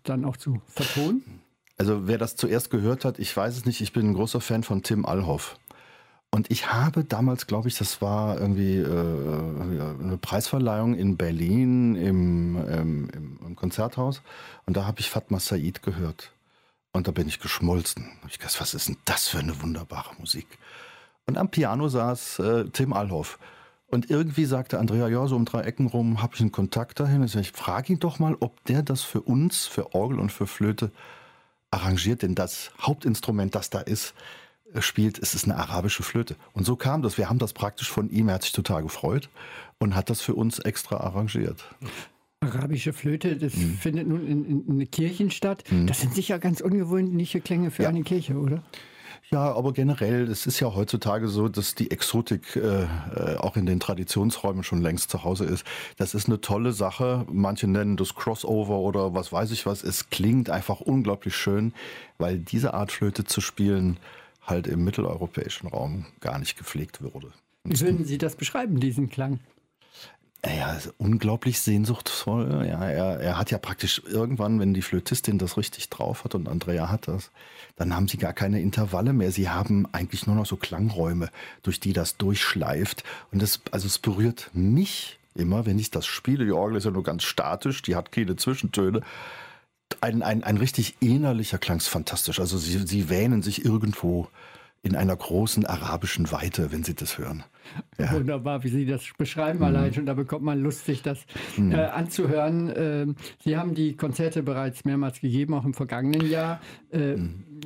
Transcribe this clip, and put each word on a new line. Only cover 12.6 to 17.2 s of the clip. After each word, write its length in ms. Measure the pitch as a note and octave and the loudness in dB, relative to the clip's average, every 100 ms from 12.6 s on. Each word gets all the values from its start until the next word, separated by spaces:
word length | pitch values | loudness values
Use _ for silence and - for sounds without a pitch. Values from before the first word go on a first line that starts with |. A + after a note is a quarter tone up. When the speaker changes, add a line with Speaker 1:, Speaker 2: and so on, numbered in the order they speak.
| D#2+ | -2
Speaker 2:
ähm, 420 | D#2+ D#2+ D2 C#2+ | 0 0 -2 -4
im, 260 | - D2 C2+ E2+ | -8 -12 -12 -14
im 100 | E2+ | -6
Konzerthaus. 680 | F#2 - A2 - B2+ C3+ - - - - - | -4 -2 -2 0 -2 -2 -10 -20 -20 -12 -2
Und 100 | F#2 | 0
da 100 | G2 | 0
hab 140 | G#2 | -2
ich 100 | - | -2
Fatma 300 | A2+ - F#2+ | -4 -2 -2
Said 420 | - F#2+ D#2 - | 0 0 -2 -4
gehört. 500 | - E2+ E2 D#2+ - _ _ _ _ _ _ | -4 -4 -4 -6 -14 _ _ _ _ _ _
Und 160 | F#2 F2+ | -4 -2
da 40 | |
bin 160 | F2 | 0